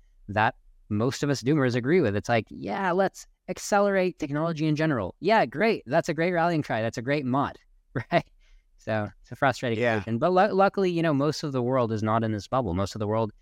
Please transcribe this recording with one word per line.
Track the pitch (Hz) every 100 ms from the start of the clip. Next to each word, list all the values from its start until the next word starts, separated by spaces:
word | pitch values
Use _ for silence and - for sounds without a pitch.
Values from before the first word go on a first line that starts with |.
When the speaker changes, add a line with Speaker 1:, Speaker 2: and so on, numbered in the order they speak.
| _ _ -
Speaker 1:
that | 101 113 - _ _ -
most | 104 120 -
of | 143
us | 135
doomers | 117 156 127
agree | 120 120 180
with. | 120 101
It's | -
like, | 117 104
"Yeah, | - 190 214 196
let's | 180 196 - - _ -
accelerate | 185 - 202 202 196 185 -
technology | 139 147 165 156 156
in | 151
general." | 160 127 90 -
Yeah, | 160 220 143
great. | 135 220 180 -
That's | 135 156
a |
great | 156 170
rallying | 175 170 160
cry. | - 123
That's | 110 127
a |
great | 120 147 127
mod, | 131 113 - _ _
<laughs> | _ - -
right? | 170 - _ _ - _ _
So | - 110 104 -
it's | -
a | 120
frustrating | 139 120 127 110
Speaker 2:
Yeah. | 120 113
Speaker 1:
situation. | 98 113
But | 160
lu-, | 180 202
luckily, | 185 196 196 185
you | 165
know, | 165
most | 139 147 147
of | 151
the | 131
world | 120 131 117
is | 110
not | 110 113
in | 113
this | 107 -
bubble. | 131 113
Most | 90 98 107
of |
the | 104
world | 110 110 -